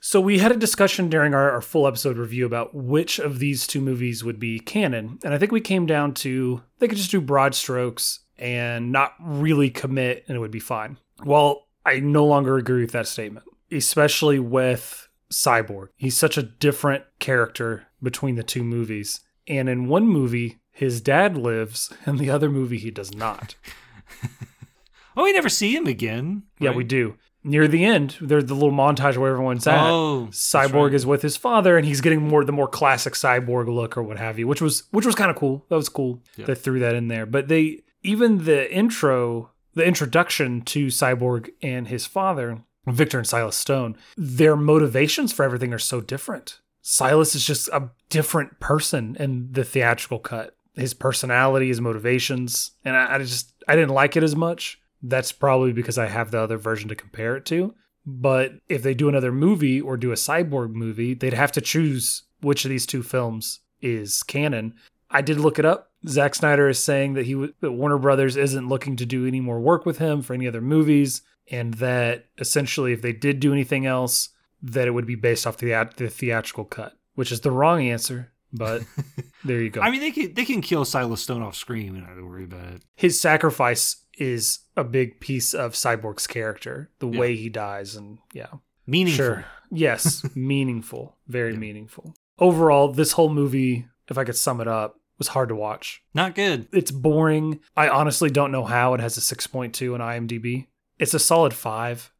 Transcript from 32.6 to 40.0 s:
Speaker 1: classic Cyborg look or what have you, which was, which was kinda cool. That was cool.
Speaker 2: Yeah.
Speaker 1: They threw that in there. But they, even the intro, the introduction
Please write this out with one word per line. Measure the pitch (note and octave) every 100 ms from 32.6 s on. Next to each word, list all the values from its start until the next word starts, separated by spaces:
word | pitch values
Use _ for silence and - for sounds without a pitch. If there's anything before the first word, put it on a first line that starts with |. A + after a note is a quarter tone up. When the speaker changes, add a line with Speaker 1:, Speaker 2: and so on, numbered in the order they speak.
| C3+
Speaker 1:
classic | - C#3+ C3 C3
Cyborg | - C3+ B2 B2 B2 A#2
look | A#2+ A#2 -
or |
what | A2 G#2+
have | A2+ A2
you, | A#2
which | C#3+
was, | D#3+ - -
which | G3+ A#3
was | G#3
kinda | G3
cool. | D#3+ C#3 C3+ _
That | E3
was | C#3+
cool. | - C3 B2 _ -
Speaker 2:
Yeah. | G#2+
Speaker 1:
They | C3
threw | - C3
that | A#2+ A#2+
in | A#2
there. | A#2 A2
But | C3+ C#3
they, | D#3+ D#3 D#3 _ _
even | F#3 G#3 A#3+ G#3 D#3+
the | D3 C3
intro, | F#3 A3+ A3+ D3 B2+ A#2+ A#2 A2+ _ _
the | -
introduction | E3+ F3+